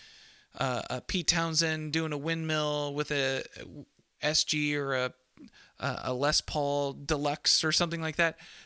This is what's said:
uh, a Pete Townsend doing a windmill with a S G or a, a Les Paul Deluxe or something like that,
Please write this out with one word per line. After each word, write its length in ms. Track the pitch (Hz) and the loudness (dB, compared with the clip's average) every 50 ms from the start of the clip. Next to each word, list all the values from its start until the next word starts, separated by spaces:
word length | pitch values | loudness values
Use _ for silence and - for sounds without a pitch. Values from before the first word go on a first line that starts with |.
| - - - - - - - - _ _ - - | -20 -20 -20 -20 -20 -20 -20 -20 _ _ -4 -2
uh, 240 | 135 131 123 113 - - | 0 0 0 -2 -4 -4
a 100 | 123 123 | -6 -6
Pete 280 | - - - 180 160 - | -4 -2 -2 0 2 2
Townsend 640 | 175 170 165 165 160 151 170 160 156 156 156 151 | 2 2 0 0 2 2 2 2 0 -2 -2 -2
doing 200 | 143 160 160 156 | 0 0 0 0
a 60 | 151 143 | -2 -2
windmill 720 | 143 165 165 165 160 156 156 156 151 151 147 147 147 143 | -2 -2 -2 -2 0 0 0 0 0 0 0 -2 -2 -2
with 180 | 143 147 147 - | -2 -2 -2 0
a 320 | 147 143 135 131 135 131 - - - - - - - 147 - - _ _ _ _ _ - | 0 0 0 0 0 -2 -4 -8 -12 -14 -14 -14 -14 -16 -16 -18 _ _ _ _ _ -4
S 240 | 147 151 156 - - | -2 2 4 4 2
G 320 | - 156 151 147 147 147 | 2 0 0 0 0 -2
or 160 | 147 139 139 | -2 -2 -2
a, 200 | 135 127 127 127 - _ _ _ _ - - - - - - - _ - | -2 -2 -2 -4 -6 _ _ _ _ -20 -20 -20 -20 -20 -20 -20 _ -6
a 340 | - 135 120 - - 123 | -4 -4 -4 -4 -4 -4
Les 300 | 127 123 143 151 151 - | -2 0 2 2 2 2
Paul 500 | - - - 151 143 143 143 143 143 139 | 0 0 0 0 0 2 2 2 0 -2
Deluxe 720 | 139 143 143 - 156 143 147 143 147 - - - - - - | -4 -4 -2 0 0 2 2 0 -2 0 2 4 4 4 4
or 80 | 156 | 4
something 300 | 156 - 175 165 165 160 | 4 4 2 2 0 -2
like 140 | 160 160 - | -4 -2 2
that, 200 | - 170 160 160 - - - - - - | 2 2 2 0 -4 -12 -20 -20 -20 -20